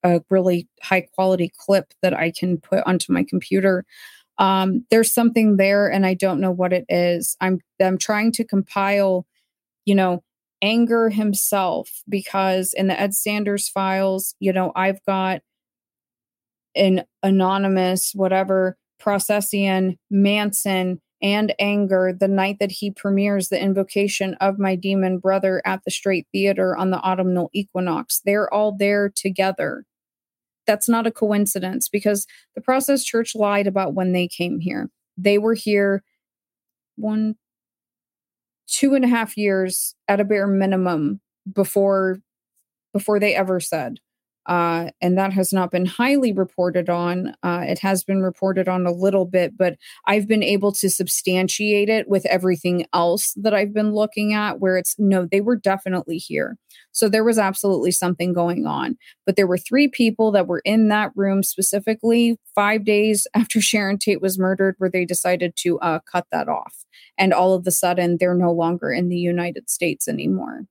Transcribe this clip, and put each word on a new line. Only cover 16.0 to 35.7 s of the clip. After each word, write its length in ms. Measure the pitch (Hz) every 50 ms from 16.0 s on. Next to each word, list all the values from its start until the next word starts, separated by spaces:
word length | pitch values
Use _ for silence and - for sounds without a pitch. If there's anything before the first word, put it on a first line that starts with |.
| _ _ _ _ _ _ _ _ _ _ _ _ _ _ _
an 300 | - 196 190 190 180 - _ _ _
anonymous, 880 | - 196 190 190 185 185 190 196 196 196 190 185 185 180 185 180 - - -
whatever, 640 | 196 190 185 190 190 190 190 190 190 185 185 180 _ _ _ _ _
Processian, 1000 | - 214 202 196 - - 208 208 202 - - 202 196 196 190 190 185 185 180 _ _ _
Manson, 880 | 208 196 196 202 202 214 208 208 202 - - 202 190 185 185 185 185 170 _ _ _ _
and 320 | - 196 202 208 214 208 - -
Anger 560 | 202 202 202 202 202 190 190 185 185 185 180 185
the 100 | 196 196
night 300 | 196 196 190 196 202 202
that 120 | 202 196
he 180 | 190 - - 202
premieres 580 | 196 - - 202 196 196 202 208 202 196 180 -
The 120 | 196 214
Invocation 720 | 196 196 190 196 196 190 - 202 202 202 202 - 196 190 180
of 240 | - 190 196 196 202
My 180 | 196 190 190
Demon 420 | 180 180 196 196 196 190 185 185 180
Brother 440 | - 190 190 196 190 190 185 180 -
at 180 | 190 190 196 _
the 60 | -
Straight 360 | - - - 196 190 175 - _
Theater 460 | - 190 196 196 196 196 190 185 -
on 140 | - 190 190
the 80 | 185 -
autumnal 500 | - 185 185 185 185 185 180 180 175 - _
equinox. 640 | 202 202 _ _ 185 180 180 - - - - - - _
They're 280 | 196 202 208 208 -
all 240 | - 208 214 214 202
there 340 | 196 202 202 208 202 202 202 202
together. 680 | - - 196 185 - 190 190 185 - 156 147 - - 233 _ _ _ _ _ _ _ _ _ _ _ _ _ _ _ _
That's 240 | - 208 208 - -
not 160 | 233 226 226
a 40 | 226
coincidence 800 | 226 - 226 208 208 202 208 202 - 196 185 185 190 - - -
because 380 | - 208 - 208 208 202 - _ - - _ _ _
the 60 | 214
Process 420 | - - 254 269 269 285 277 269
Church 320 | 269 - - 233 226 - -
lied 320 | 220 208 202 202 202 202
about 280 | 202 190 196 190 160 -
when 180 | 185 185 185
they 160 | 180 180 180 175
came 320 | - - 175 175 - -
here. 300 | 165 180 - 202 - 196 _ _ _ _ _
They 220 | - 180 202 202 208
were 160 | 208 220 226
here 500 | 220 - 214